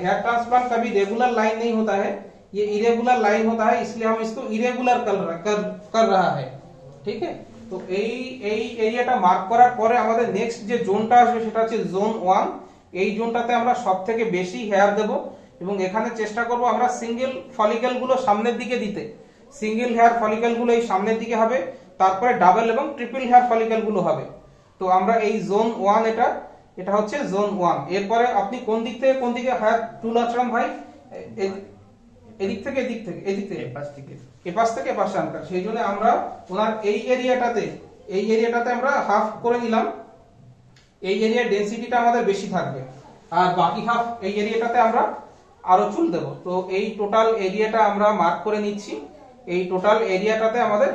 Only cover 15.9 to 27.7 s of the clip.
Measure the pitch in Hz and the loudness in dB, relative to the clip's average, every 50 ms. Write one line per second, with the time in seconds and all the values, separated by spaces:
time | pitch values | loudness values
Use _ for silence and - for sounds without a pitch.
15.9 | 190 220 226 233 220 226 214 202 202 233 233 240 247 240 247 240 214 226 247 247 | -2 -2 -4 -4 -4 -4 -6 -4 -4 -4 -2 -2 -2 0 0 0 2 2 0 0
16.9 | 247 - 240 233 233 247 262 247 - - - - - - 214 220 233 226 240 254 | 0 -4 -6 -6 -4 -4 -4 -4 -4 -8 -12 -8 -2 0 0 2 2 0 0 -2
17.9 | 254 226 254 262 262 - - 208 208 214 226 240 226 - 247 247 254 214 220 196 | -2 -2 0 0 0 2 2 2 2 2 2 0 -2 -2 -4 -4 -4 -2 -4 -4
18.9 | - 160 147 - - - - - - - - - - - 214 214 220 226 247 240 | -6 -8 -10 -10 -14 -18 -20 -20 -20 -20 -20 -20 -10 -6 -4 -2 -2 -2 0 0
19.9 | 226 226 233 233 233 - 220 208 220 220 233 233 233 226 240 233 233 226 - 202 | 4 6 6 6 6 4 0 0 0 0 0 0 0 0 2 2 2 2 2 0
20.9 | 190 190 202 226 226 226 233 226 233 220 226 226 254 - - - - - - - | 0 0 0 0 -2 -2 -2 -2 0 0 2 2 2 0 -2 -4 -10 -14 -20 -16
21.9 | - - 190 190 185 - 240 247 - 170 175 240 233 220 233 226 220 262 302 311 | -2 2 2 2 2 2 2 2 2 6 6 6 6 6 4 2 0 0 -2 -4
22.9 | - - 240 214 247 262 254 233 247 247 - - 226 226 220 220 220 220 208 202 | -6 -8 -8 -6 -6 -4 2 6 6 6 6 6 4 2 2 2 0 0 0 0
23.9 | 208 190 160 160 147 139 131 - - - - - - _ _ _ _ - 190 185 | 0 0 0 0 0 -2 -4 -10 -14 -18 -20 -20 -20 _ _ _ _ -4 0 2
24.9 | 185 185 190 214 233 220 214 208 214 208 170 165 196 208 233 233 226 - 185 196 | 4 4 4 4 2 2 2 0 0 -2 -2 0 2 2 2 2 0 2 2 4
25.9 | 208 226 226 226 226 226 240 - - - - - - - - _ _ - 180 196 | 4 4 2 2 2 2 2 0 0 -4 -8 -14 -18 -20 -20 _ _ -10 -4 0
26.9 | 196 208 214 214 285 285 262 175 180 202 208 202 202 190 175 170 | 0 0 0 0 -4 -4 -4 -2 -2 0 0 0 0 0 0 0